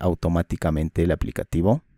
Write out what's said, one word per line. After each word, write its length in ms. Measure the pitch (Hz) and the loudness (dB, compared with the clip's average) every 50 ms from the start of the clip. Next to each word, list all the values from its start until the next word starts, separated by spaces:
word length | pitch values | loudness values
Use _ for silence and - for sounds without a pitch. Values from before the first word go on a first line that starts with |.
automáticamente 1000 | - 90 82 - - 87 85 82 - - - - - 82 78 76 80 80 - 82 | -2 -2 -2 0 0 0 0 0 0 -2 -4 -2 -2 0 0 0 -2 -2 0 0
el 80 | 85 87 | 0 2
aplicativo. 720 | 78 - - - - - - - - 82 85 101 117 160 - _ _ | 0 0 -2 -4 -6 -6 -6 -2 -2 0 2 2 2 0 -2 _ _